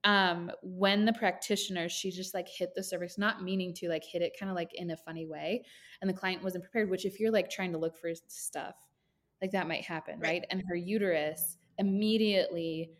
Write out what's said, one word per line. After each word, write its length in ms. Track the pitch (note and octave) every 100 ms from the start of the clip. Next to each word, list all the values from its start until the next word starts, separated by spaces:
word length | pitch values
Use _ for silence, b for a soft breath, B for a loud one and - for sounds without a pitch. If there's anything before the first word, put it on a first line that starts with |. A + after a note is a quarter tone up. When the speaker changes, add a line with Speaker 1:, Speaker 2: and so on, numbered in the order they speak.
| G3+
Speaker 1:
um, 460 | G3+ F#3 F3 E3+ -
when 420 | F#3+ F#3 G3 G3+ G#3+
the 80 |
practitioner, 760 | A#3 G3+ F3+ - G3+ - F3+ E3+
she 220 | - F#3+
just, 220 | F3+ F#3
like, 160 | F#3+ F3
hit 240 | - F3+ F#3+
the 80 |
cervix, 360 | F#3+ F3 F3 G3
not 240 | G#3 -
meaning 320 | F3+ F#3+ F3+ F3
to, 140 | F3
like, 140 | D#3+ -
hit 180 | F3
it 120 | E3+ -
kinda, 200 | F#3+ F3+
like, 180 | E3
in 180 | - F3
a 60 | D#3+
funny 300 | - E3 D#3+
way. 380 | D3+ D#3 A#3 B B B B
And 80 | F#3+
the 60 | F#3
client 280 | F#3 F3+
wasn't 200 | F#3+ F3+ F3+
prepared, 240 | A#3 G#3
which 160 | F#3 F#3+
if 160 | F#3+
you're, 100 | A3
like, 200 | G#3+ F3+
trying 220 | - F#3
to 40 | E3
look 180 | E3 -
for 120 | E3
s-, 140 | E3 -
stuff, 640 | - - D3 - - _ _ _ _ _ _
like, 100 | F#3+
that 160 | G3 D#3+
might 180 | D#3+ -
happen, 360 | E3 D#3+ D#3
Speaker 2:
Right. 140 | E3 F3
Speaker 1:
right? 60 | -
And 120 | F#3+ F#3
her 80 | F3
uterus 840 | F3 G#3+ G3 D#3+ D3+ D#3+ - - _ -
immediately 1160 | G3 G3 G#3+ A3 G#3+ G3 - E3+ E3 D#3+ E3 B